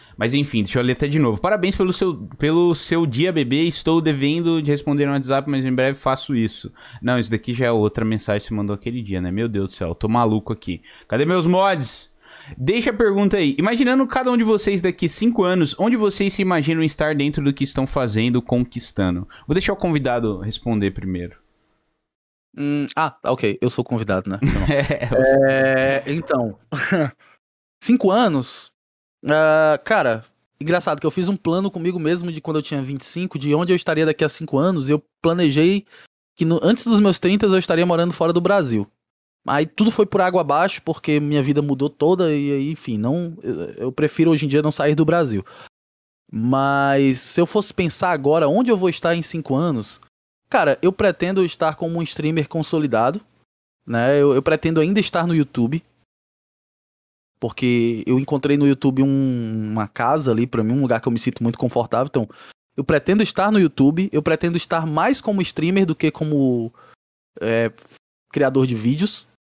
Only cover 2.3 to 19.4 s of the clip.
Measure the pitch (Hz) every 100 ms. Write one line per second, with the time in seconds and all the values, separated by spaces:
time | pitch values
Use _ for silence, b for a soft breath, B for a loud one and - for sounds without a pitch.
2.3 | - 147 165 175 160 - 165 160 113 180
3.3 | 160 123 139 170 - 160 165 156 139 143
4.3 | 165 165 165 147 143 147 143 139 139 131
5.3 | 135 143 135 131 127 131 135 139 131 -
6.3 | 123 110 - - B B B 120 123 104
7.3 | 110 127 120 120 113 104 - 110 110 -
8.3 | 104 - 107 101 101 117 123 101 92 90
9.3 | 101 117 101 95 - 87 - 110 120 113
10.3 | 107 - 107 - 82 B B - 117 160
11.3 | 180 165 185 196 165 123 - - _ B
12.3 | B 143 - 131 233 233 208 214 196 202
13.3 | 202 147 139 202 240 254 262 254 262 254
14.3 | 240 220 208 202 196 180 - 165 - 226
15.3 | 226 180 185 147 - 220 233 202 196 196
16.3 | - 190 170 143 160 156 - 156 147 143
17.3 | 147 139 139 135 135 131 143 120 110 120
18.3 | 120 117 123 120 123 - - 92 90 92
19.3 | B